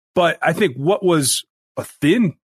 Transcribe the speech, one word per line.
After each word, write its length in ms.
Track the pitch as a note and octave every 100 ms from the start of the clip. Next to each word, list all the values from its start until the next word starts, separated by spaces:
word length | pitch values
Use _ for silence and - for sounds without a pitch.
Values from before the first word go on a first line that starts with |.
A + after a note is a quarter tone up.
| _ -
But 240 | E3+ -
I 120 | C#3+
think 240 | E3+ G3 B2+
what 260 | C#3 G3+
was 400 | F#3 E3 C3 - - _ _ -
a 80 |
thin 520 | - - C#3+ A3+ G#3 -